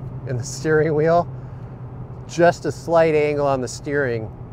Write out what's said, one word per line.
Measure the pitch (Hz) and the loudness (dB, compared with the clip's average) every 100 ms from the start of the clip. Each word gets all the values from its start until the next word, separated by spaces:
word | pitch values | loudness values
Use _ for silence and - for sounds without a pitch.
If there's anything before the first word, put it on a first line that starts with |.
| - - - | -6 -10 -6
in | 127 | -6
the | |
steering | - - 160 156 156 | -6 -4 2 4 4
wheel. | 151 160 170 170 - - - - - - - - - - | 2 4 4 2 -6 -12 -14 -14 -14 -14 -14 -14 -14 -6
Just | 160 170 170 160 | 4 4 4 -2
a | |
slight | - - 165 165 | -4 2 4 6
angle | 151 147 147 143 | 4 2 2 2
on | 135 | 0
the | 120 | -2
steering | - 123 143 135 117 107 - - | -8 -4 0 0 -2 -6 -12 -14